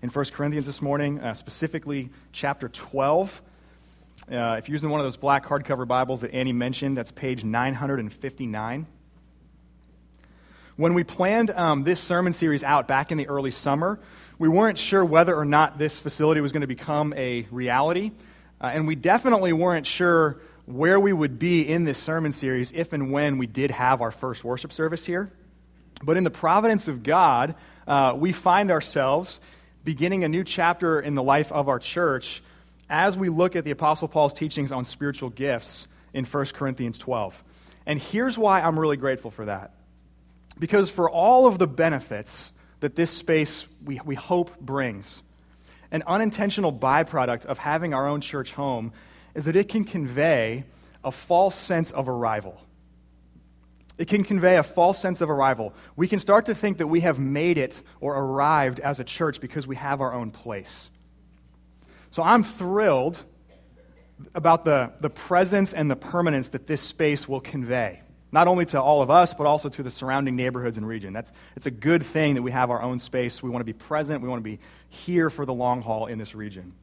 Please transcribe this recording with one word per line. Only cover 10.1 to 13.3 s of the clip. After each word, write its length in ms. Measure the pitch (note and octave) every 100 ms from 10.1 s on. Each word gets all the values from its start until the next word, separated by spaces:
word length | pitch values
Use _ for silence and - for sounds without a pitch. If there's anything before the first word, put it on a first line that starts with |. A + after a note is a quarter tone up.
| _ - _ _ - - -
When 180 | E3 F3
we 80 |
planned, 480 | E3+ - F#3 A3 A3+
um, 320 | F3+ E3+ C#3+
this 160 | C#3 E3+
sermon 340 | - F3 F3+
series 300 | E3+ E3 C#3+
out 240 | C#3 D3 B2+
back 240 | C3+ D3+
in 80 | D#3
the 80 |
early 240 | C#3